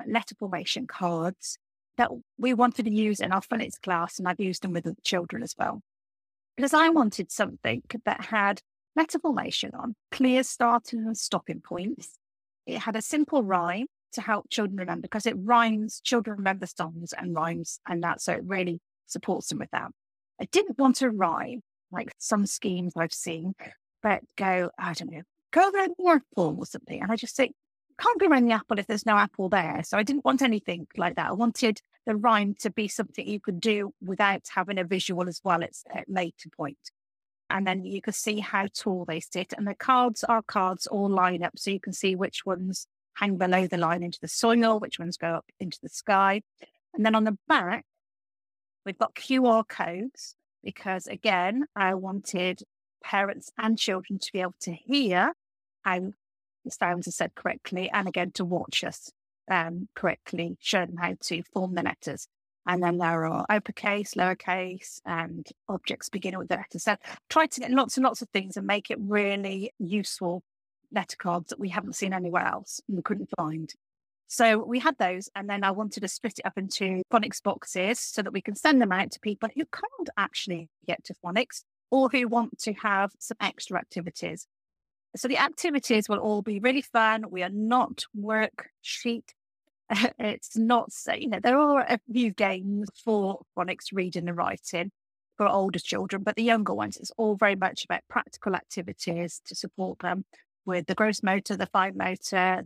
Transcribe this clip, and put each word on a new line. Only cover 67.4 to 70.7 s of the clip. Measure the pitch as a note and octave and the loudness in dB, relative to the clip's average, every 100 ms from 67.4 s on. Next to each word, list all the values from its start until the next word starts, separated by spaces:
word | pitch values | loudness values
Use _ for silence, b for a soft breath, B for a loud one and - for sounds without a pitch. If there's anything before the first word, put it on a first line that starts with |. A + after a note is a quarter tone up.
| D#4 | 2
to | - | 0
get | A#3+ | 0
lots | B3+ B3+ - | 2 2 2
and | |
lots | B3+ A3+ | 2 2
of | A#3 | -4
things | G3+ F#3+ F#3+ | -4 -4 -6
and | G3 | -2
make | G#3 - | -2 -2
it | A3+ | -6
really | G3 G#3 G3+ G3+ G3 F#3+ G#3 - | 0 2 2 0 -2 -6 -8 -6
useful | F3+ G#3 G3 - F3+ F3+ - _ _ | -2 -2 -2 -4 -4 -4 -8 _ _